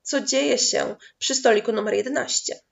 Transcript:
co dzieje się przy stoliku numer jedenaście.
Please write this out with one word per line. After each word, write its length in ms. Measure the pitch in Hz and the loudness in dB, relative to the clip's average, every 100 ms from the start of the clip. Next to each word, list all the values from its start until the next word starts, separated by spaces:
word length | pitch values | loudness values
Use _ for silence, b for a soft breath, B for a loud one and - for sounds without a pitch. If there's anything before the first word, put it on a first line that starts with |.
co 180 | - 285 | -4 -2
dzieje 380 | - 269 285 247 | 0 0 2 2
się 380 | - - - - B B | 2 0 -2 -6 B B
przy 160 | - | -2
stoliku 380 | 262 254 214 208 | 2 4 4 2
numer 220 | 214 208 | -2 0
jedenaście. 680 | 202 240 294 - - - - _ | -2 0 -2 -2 -4 -4 -8 _